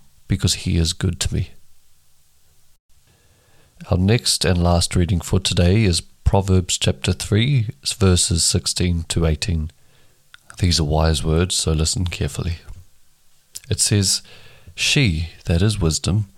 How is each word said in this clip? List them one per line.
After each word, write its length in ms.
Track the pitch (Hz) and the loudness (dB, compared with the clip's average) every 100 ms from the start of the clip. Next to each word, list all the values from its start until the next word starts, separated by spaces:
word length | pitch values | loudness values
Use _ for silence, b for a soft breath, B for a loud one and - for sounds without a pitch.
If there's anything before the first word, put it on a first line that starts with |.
| - - - | -20 -14 -6
because 260 | 95 95 | -2 -2
he 220 | - 90 85 | -2 -2 0
is 160 | 80 | 0
good 260 | - 90 82 | -2 -4 -2
to 140 | - | -4
me. 160 | - - - - - - - _ - _ _ _ _ - _ _ - _ b b b b b b b - | -4 -6 -10 -20 -20 -20 -20 _ -20 _ _ _ _ -20 _ _ -20 _ b b b b b b b -2
Our 80 | 90 | 2
next 460 | 98 120 - - | 2 2 0 -2
and 180 | 82 87 | 0 2
last 320 | 87 85 - | 2 2 0
reading 260 | 92 85 87 | 0 0 0
for 200 | - 95 | 0 -2
today 440 | - 90 87 107 | 0 2 2 4
is 160 | 101 82 | 2 0
Proverbs 760 | - - - 98 98 95 87 - | -4 -4 0 2 2 2 2 -2
chapter 340 | - - - | -2 -2 -2
three, 560 | - - 104 127 135 104 - | -4 0 0 2 0 -2 -6
verses 600 | - - 95 87 - 82 | -8 0 4 4 2 0
sixteen 600 | - 87 - - 90 85 80 | 0 0 -2 -2 0 -2 -2
to 180 | 85 80 | -2 0
eighteen. 440 | 76 - 80 78 - b b b b b b - - | 0 -2 -2 -4 -10 b b b b b b -20 -2
These 200 | 92 82 | 0 0
are 60 | |
wise 400 | 76 78 80 78 | 0 2 2 0
words, 320 | 80 80 90 - | 0 0 0 -2
so 160 | - | 0
listen 340 | 78 80 110 87 | 0 0 -2 -4
carefully. 520 | - 78 - 85 85 - - - - - _ _ _ _ - - | -4 -6 -6 -6 -8 -10 -18 -20 -20 -20 _ _ _ _ -14 -8
It 120 | - | -4
says, 420 | - 104 95 - B B B B B | 0 2 0 -2 B B B B B
"She," 560 | B - 151 120 78 82 - - | B -2 2 2 0 -4 -8 -2
that 160 | 85 | 2
is 180 | 107 107 | 2 2
wisdom, 480 | 80 76 - 104 104 | 0 0 0 0 -2